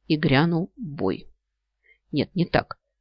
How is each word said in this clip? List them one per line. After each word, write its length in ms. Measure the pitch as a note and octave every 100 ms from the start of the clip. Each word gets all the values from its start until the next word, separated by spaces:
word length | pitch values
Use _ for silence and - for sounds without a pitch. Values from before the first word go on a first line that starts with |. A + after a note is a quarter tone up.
| -
И 100 | D3+
грянул 560 | D#3 C3 E3+ E3 F#3+ -
бой. 540 | F#3 C#3+ F#2+ - - _ _ _ _ _ _ _ -
Нет, 240 | D3 G#2+ G3
не 100 | F3
так. 340 | G#2 - - _ _